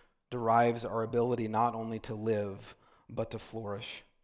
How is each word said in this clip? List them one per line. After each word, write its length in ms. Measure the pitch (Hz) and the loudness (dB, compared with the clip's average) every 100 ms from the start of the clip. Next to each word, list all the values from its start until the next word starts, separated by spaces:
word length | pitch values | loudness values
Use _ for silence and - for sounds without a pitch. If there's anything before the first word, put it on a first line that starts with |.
| _ _ _ | _ _ _
derives 540 | 123 113 117 120 117 | -2 4 6 6 4
our 180 | 110 110 | -2 -2
ability 460 | 110 120 120 120 110 | 0 2 2 2 2
not 260 | 110 117 | 2 2
only 240 | 113 113 110 | 2 -4 -6
to 140 | - | -6
live, 600 | 110 107 107 104 98 110 - _ _ - | -4 0 0 0 -6 -12 -18 _ _ -10
but 220 | 113 113 | -6 -6
to 60 | 113 | -6
flourish. 640 | - 113 107 101 117 - - _ | -8 -8 -6 -6 -8 -12 -16 _